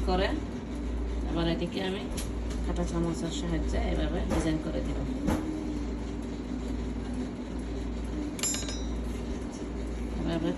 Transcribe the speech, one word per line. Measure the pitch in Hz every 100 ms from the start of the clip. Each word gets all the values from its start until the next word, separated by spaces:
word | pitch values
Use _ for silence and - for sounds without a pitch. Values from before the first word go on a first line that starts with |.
| -
করে | 185 - - - - - - - - - - -
আবার | 165 165
এদিকে | 170 170 196 190
আমি | 196 - - - - - -
কাঁটা | - 170 175
চামচের | 165 170 165 170 156
সাহায্যে | 170 160 151 - 180
এভাবে | 165 151 175 -
ডিজাইন | 160 160 156
করে | 156 151 -
দিব। | - - - - - - - - - - - - - - - - - - - - - - 247 247 - - - - - - - - 302 294 - - - - - - - - - - - - - - - - - - -
এভাবে | 165 165 165